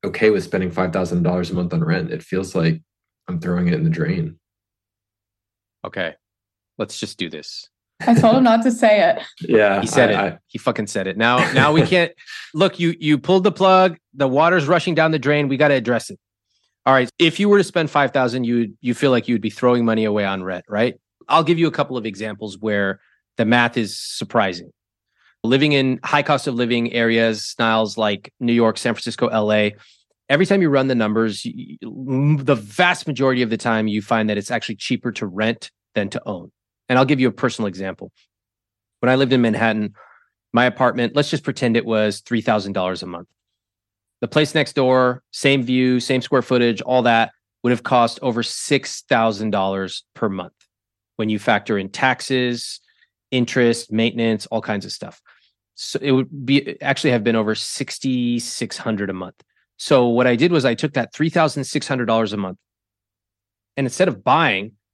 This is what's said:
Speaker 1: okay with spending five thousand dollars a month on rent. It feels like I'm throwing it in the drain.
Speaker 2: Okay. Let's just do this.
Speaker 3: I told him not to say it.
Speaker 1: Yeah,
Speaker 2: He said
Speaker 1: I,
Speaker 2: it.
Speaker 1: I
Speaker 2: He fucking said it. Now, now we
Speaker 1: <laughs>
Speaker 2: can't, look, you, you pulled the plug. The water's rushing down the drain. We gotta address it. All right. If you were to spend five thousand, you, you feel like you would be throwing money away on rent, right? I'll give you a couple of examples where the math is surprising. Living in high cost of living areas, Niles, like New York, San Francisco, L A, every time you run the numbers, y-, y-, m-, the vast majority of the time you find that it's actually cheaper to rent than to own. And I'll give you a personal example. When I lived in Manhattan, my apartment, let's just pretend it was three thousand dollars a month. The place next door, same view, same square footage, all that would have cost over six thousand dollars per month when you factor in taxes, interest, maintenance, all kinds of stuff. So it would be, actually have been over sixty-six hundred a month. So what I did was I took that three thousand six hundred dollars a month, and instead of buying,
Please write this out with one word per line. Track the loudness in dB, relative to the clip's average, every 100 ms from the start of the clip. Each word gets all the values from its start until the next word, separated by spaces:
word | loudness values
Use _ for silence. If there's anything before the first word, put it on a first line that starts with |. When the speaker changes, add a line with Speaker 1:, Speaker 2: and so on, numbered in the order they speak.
Speaker 1:
okay | -6 0 2
with | 2
spending | -2 -4 -4
five | -2 -2
thousand | -2 -2 0
dollars | 0 0 -2
a |
month | -4 -2
on | -2
rent. | 0 -2 -2
It | -8
feels | -6 -6 -4 0
like | 0 -2 _ _ _ _ -10
I'm | -8
throwing | -4 0 0
it |
in | 0
the | 0
drain. | 0 -2 -4 -6 -10 _ _ _ _ _ _ _ _ _ _ _ _ _ _
Speaker 2:
Okay. | -12 -6 -8 -8 _ _ _ _ _ -8
Let's | -8 -6
just | -10 -8
do | -10
this. | -10 -14 -18 -20 _ _ _ 2
Speaker 3:
I |
told | 6 6 6
him |
not | 4 4
to | 2
say | 2 4 4 4
it. | 0 -6 -12
Speaker 1:
Yeah, | 0 4 4 2
Speaker 2:
He | 0
said | 2 4
Speaker 1:
I, | 2 -2
Speaker 2:
it. |
Speaker 1:
I | -6 _
Speaker 2:
He | -6
fucking | -4 -4 -4
said | -4 -4
it. | 0
Now, | 2 2 2
now | 4 4
we | 4
Speaker 1:
<laughs> | 4
Speaker 2:
can't, | 2 0 -4 -20 -18 -10
look, | 0 0 2
you, | -2 0
you | 0 0
pulled | 4 2
the | 2
plug. | 2 4 6 4 0 _
The | -2 0
water's | 4 4 4 2
rushing | 0 2
down | 0 2
the | 2
drain. | 2 2 0
We | 2
gotta | 4
address | 2 2 -2 -4
it. | -18 _ _ _ _ _ _ 2
All |
right. | 4 2 _
If | 0 2
you | 4
were | 4
to |
spend | 4 0 0
five | 0 2
thousand, | 2 0 -2
you, | 0 0 -2 -4
you | -4
feel | 0 2
like | 2 2
you |
would | -2
be | -2
throwing | 0 2 2
money | 2 0 0
away | 0
on | -2 -4
rent, | -6 -8 -6
right? | -2 -2 -4 _ _ 0
I'll | 0
give | 2 0
you | 0
a |
couple | 0 -4 -4
of | -8
examples | -8 -10 -10 -12 -6
where | -2 0 0 -4 _ _ _ -2
the |
math | 2 4 2 0
is | -6 -8
surprising. | -12 -10 -4 0 0 -4 -14 _ _ _ _ _ _ _
Living | 0 2 4
in | 2 2 -2
high | -2 -2
cost | 2 0 0
of |
living | -2 0 0 -2
areas, | 0 0 2 0 -2 -8 -2
Niles, | 0 0 -2 -2
like | -2 -2 -8 _
New | 0
York, | 2 2 0
San | -4
Francisco, | -4 -6 -4 -2
L | 0 2
A, | 2 0 -4 _ _ _ _ _
every | 0 2
time | 2
you | 2
run | 2 2
the |
numbers, | 0 0 0 -2 -4
y-, | -10 -12 -16 -14
y-, | -14 -12 -6
m-, | 0 2 2
the | 2
vast | -2 -2 0 2 2 -4
majority | -2 0 0
of | -2
the | -2
time | -2 -2 0
you | -4
find | -2 0 0
that | -2
it's | -4
actually | -6 -6 -10
cheaper | -6 -4 -4
to | -8 -8
rent | -4 -4 -4 -10 _ _
than | -6 -6
to | -8 -10
own. | -12 -12 _ _ _ _
And | 2
I'll | 2
give | 2
you | 0
a |
personal | 0 -4 -2 -6
example. | -6 -10 -10 -18 _ _ _ _ _ _ _ _ _
When | 0
I |
lived | 2 4
in | 4
Manhattan, | 2 2 0 0 -4 -10 -20 _ _ _ _
my | 0 0
apartment, | 2 0 0 -2
let's | 0 -2
just | -4
pretend | -6 -4 0 0
it | 0
was | 0 0 -2
three | -4 -4
thousand | 0 -2 -2
dollars | -4 -4 -6
a | -10
month. | -14 -16 _ _ _ _ _ _ _ _ _
The | -2
place | 0 2
next | 0 0
door, | 0 2 4 2 0 _
same | -2 2 2
view, | 0 0 2 0
same | 0 -2
square | 2 0
footage, | 2 2 2 0
all | 0 2
that | 4 4 2 _ _ _
would | 0
have | 0
cost | 2 2 2 0
over | -4 -2
six | -4 -8 -2 -2 -2 -14 _
thousand | 2 2 0 -2
dollars | -2 -2 -2 -6 -10 _
per | -6 -4
month | -4 -10 _ _ _ _ _ _ -8
when | -4
you | -2
factor | 0 0 0 -4
in | -4
taxes, | -2 -2 -2 -2 -2 -2 -4 -10 -16 _ _ _ _ _
interest, | -2 0 2 2 2 -2
maintenance, | -2 -2 0 -2 -2 -4
all | -6
kinds | -4 -6
of | -6
stuff. | -14 -14 -16 _ _ _ _ _ -16
So | -10 -6
it | 0
would | 0 0 -8
be, | 0 0 0 -8
actually | -4 -2 0
have | 0
been | 0 0
over | 0
sixty-six | -4 -6 -8 -10 -6 -4 -2 -2 -2 -6 -8 -10 -8
hundred | -6 -4 -4
a |
month. | -8 -12 _ _ _ _ _
So | 2 4 4
what | 4 2
I |
did | 2 2
was | 2
I | 2
took | 0 -2
that | -4 -6
three | -2 0
thousand | 2 0 0
six | -6 -6 -4
hundred | -4 0
dollars | 0 0
a | -4
month, | -8 -10 _ _ _ _ _ _ _ _ _ _ _ -6
and | -6
instead | 0 0
of | 0
buying, | 0 2 2 0 -6 _ _